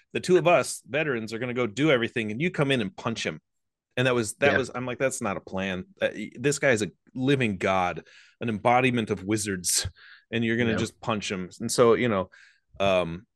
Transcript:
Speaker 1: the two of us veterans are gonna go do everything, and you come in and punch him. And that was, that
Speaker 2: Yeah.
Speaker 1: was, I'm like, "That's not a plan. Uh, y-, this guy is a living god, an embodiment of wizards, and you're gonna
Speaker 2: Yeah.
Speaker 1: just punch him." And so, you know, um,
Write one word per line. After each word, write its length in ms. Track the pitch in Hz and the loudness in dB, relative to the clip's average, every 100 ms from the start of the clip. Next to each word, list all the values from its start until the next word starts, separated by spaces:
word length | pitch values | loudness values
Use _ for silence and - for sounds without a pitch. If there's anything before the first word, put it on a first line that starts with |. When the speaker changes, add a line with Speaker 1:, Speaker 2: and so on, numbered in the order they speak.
| _ | _
Speaker 1:
the 60 | 117 | -4
two 180 | 143 180 | 2 4
of 80 | 156 | 6
us 340 | 160 120 - - | 4 2 -6 -6
veterans 460 | 139 156 117 110 | -4 -2 -2 -4
are 40 | 113 | -6
gonna 140 | 123 | -4
go 140 | 120 117 | -2 -2
do 240 | 101 156 | 2 4
everything, 400 | 127 113 127 107 | 4 2 -2 -4
and 100 | 110 | -2
you 100 | 175 | -2
come 200 | 170 139 | 0 0
in 100 | 131 | 0
and 160 | 95 - | -2 -6
punch 260 | 120 110 101 | -6 -4 -6
him. 120 | 78 _ _ _ _ _ - | -8 _ _ _ _ _ -2
And 80 | 127 | 2
that 80 | |
was, 180 | 123 107 - | 2 -2 0
that 160 | 139 | 2
Speaker 2:
Yeah. 60 | 139 | 2
Speaker 1:
was, 120 | 123 | 0
I'm 120 | 123 127 | -6 -8
like, 120 | 123 | -2
"That's 220 | 135 - | -2 -2
not 160 | 110 95 | -4 -4
a 40 | |
plan. 440 | - 95 95 92 92 - | -6 -4 -4 -4 -8 -4
Uh, 80 | - | -4
y-, 160 | - 107 - | -4 -10 -4
this 220 | 139 143 | -2 2
guy 120 | 143 | 2
is 120 | 110 | 2
a 80 | 98 - _ | 0 -6 _
living 440 | - 131 139 117 92 | -4 0 2 2 0
god, 480 | 98 95 90 80 - - - - | 0 2 0 -4 -12 -20 -20 -8
an 80 | 117 | -6
embodiment 600 | 104 123 123 131 120 107 | 0 2 4 4 0 -2
of 140 | 98 | -4
wizards, 640 | 95 107 101 92 87 - - - - - - | -2 -2 -2 -4 -2 -2 -4 -10 -20 -20 -8
and 140 | 117 | -4
you're 140 | 113 113 | 0 0
gonna 140 | 117 | 0
Speaker 2:
Yeah. 40 | 107 | 0
Speaker 1:
just 240 | 113 - | -4 -6
punch 300 | - 107 - | -4 -4 -4
him." 160 | 95 90 - | -6 -8 -8
And 120 | 113 | -2
so, 220 | - 117 | 4 6
you 140 | 98 120 | 6 2
know, 200 | 98 92 - - _ _ - | 0 -2 -8 -20 _ _ -2
um, 480 | 98 92 85 85 - | 2 2 0 -6 -14